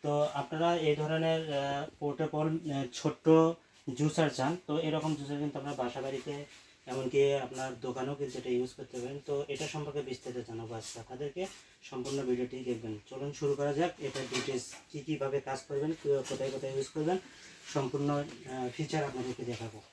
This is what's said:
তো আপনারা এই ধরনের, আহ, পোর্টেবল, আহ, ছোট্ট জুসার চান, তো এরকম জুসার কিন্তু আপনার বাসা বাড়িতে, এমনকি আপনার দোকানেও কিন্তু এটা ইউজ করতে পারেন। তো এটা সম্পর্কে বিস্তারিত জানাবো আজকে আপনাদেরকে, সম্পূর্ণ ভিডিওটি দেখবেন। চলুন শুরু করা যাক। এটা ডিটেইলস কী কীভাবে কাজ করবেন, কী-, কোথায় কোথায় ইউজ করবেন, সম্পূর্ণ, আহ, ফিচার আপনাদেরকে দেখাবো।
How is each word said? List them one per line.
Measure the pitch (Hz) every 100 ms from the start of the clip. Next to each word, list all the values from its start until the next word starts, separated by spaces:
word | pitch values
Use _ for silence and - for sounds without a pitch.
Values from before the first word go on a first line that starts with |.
তো | 151 147 151
আপনারা | 143 139 156 170 170
এই | 156 147
ধরনের, | 151 160 160 160
আহ, | 160 139 139 139 135 -
পোর্টেবল, | 147 143 160 151 156
আহ, | 160 165 139 127
ছোট্ট | - 156 147 - 160 160 165 - - - 127
জুসার | 151 151 156
চান, | 131 131 180 -
তো | 151
এরকম | 160 156 156 147
জুসার | 139 143
কিন্তু | 147 143
আপনার | 139 135
বাসা | 123 127
বাড়িতে, | 135 135 139 143 147 - - - -
এমনকি | 127 131 139 139
আপনার | 139 127 127 131 120
দোকানেও | 131 120 131 143
কিন্তু | 143 127
এটা | 123
ইউজ | 123 127 -
করতে | 135 127
পারেন। | 123 143 143
তো | 143 143
এটা | 139 151
সম্পর্কে | 156 147 147
বিস্তারিত | 131 123 131 123 113
জানাবো | 113 113 113
আজকে | 110 120
আপনাদেরকে, | 113 127 143 156 190 - - -
সম্পূর্ণ | - 123 127 139 127
ভিডিওটি | 123 123 127 123
দেখবেন। | 113 110 107 -
চলুন | 131 139
শুরু | 143 143
করা | 143 143
যাক। | 143 175 -
এটা | 143 135
ডিটেইলস | 123 127 123 127 - - -
কী | 147
কীভাবে | 139 147 135 139
কাজ | 139 135 -
করবেন, | 139 151 160
কী-, | 143 139 127
কোথায় | 127 131
কোথায় | 131 135 135
ইউজ | 135
করবেন, | 156 151 370 - - - - -
সম্পূর্ণ, | 147 131 139 143
আহ, | 147 147 - - 131 127 123
ফিচার | 156 156
আপনাদেরকে | 139 127 123 123
দেখাবো। | 120 113 117 107 -